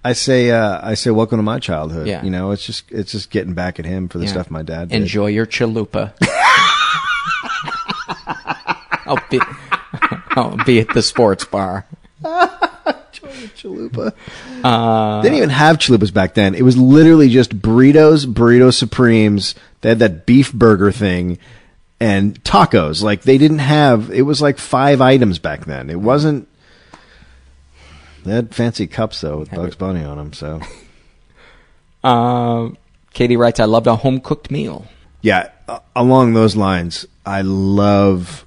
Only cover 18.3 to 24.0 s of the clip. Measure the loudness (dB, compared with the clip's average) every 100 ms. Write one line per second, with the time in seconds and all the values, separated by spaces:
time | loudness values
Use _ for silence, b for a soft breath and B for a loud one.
18.3 | 2 4 6 6 4 -4 0 2 4 2
19.3 | 0 -4 b b b 0 2 2 0 2
20.3 | 4 4 2 4 4 2 0 -2 -2 -4
21.3 | -6 b b b b _ _ 0 0 0
22.3 | -4 0 2 4 2 0 -2 -2 0 2
23.3 | 4 4 2 0 2 4 2